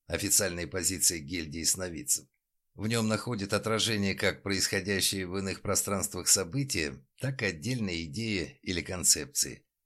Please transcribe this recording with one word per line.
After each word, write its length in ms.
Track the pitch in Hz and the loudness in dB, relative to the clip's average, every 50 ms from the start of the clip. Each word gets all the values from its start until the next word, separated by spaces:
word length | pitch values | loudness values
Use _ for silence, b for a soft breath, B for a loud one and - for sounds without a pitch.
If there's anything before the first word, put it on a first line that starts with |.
| _ | _
Официальные 640 | - 85 82 98 95 - - 104 92 87 87 85 71 | -6 -4 -2 2 4 4 4 4 2 0 -4 -6 -4
позиции 500 | - 95 87 82 95 87 - - 90 82 | -4 -2 0 0 0 2 2 2 2 0
гильдии 460 | 71 71 87 90 80 76 73 82 80 | -4 -4 -4 -4 -4 -4 -6 -2 0
сновидцев. 640 | - - 92 92 90 85 76 - - - - 69 - _ _ _ _ _ _ _ _ _ | 0 0 0 -2 -6 -6 -6 -2 0 0 -2 -2 -8 _ _ _ _ _ _ _ _ _
В 120 | - 98 | -6 -2
нем 200 | 110 117 117 113 | 0 2 2 2
находят 460 | 110 110 107 - 123 123 104 98 95 110 | 2 2 0 0 -2 -4 -4 -2 0 0
отражение 640 | 101 - 107 113 107 95 107 113 101 98 98 92 | 0 2 2 2 2 2 2 2 2 2 2 2
как 280 | - 107 95 - - - | 2 2 2 0 0 -2
происходящие 840 | 98 98 92 87 - - 98 90 98 101 95 87 - 101 98 95 | -2 0 0 2 2 0 0 0 2 2 2 2 2 0 0 -2
в 100 | 87 90 | -2 -2
иных 240 | 98 98 98 90 - | -2 -2 -2 -4 -4
пространствах 680 | - 98 95 90 - - 101 95 87 - - 92 82 | -2 0 0 0 2 0 0 0 -2 -2 -4 -2 2
события, 720 | - - 101 95 85 101 135 139 131 - 95 78 71 65 67 - _ _ - | 4 4 4 4 0 -2 -2 -2 0 0 -2 -2 -2 -4 -8 -14 _ _ -6
так 220 | - 135 135 - 113 | -6 -6 -2 -2 -2
и 40 | |
отдельные 580 | 98 90 78 73 117 127 123 110 95 87 82 82 | -2 -2 -2 -4 -4 -2 -2 -2 -2 -2 -2 -4
идеи 540 | 80 69 107 117 113 104 92 78 67 - - - | -4 -4 -4 -2 0 0 0 -2 -4 -8 -8 -6
или 180 | 90 92 85 | -4 -2 -2
концепции. 840 | 76 - 92 87 - - - 82 73 67 - - - 67 - - _ _ _ _ _ | -2 -4 -4 0 2 4 4 2 2 -2 -2 -2 -2 -2 -4 -10 _ _ _ _ _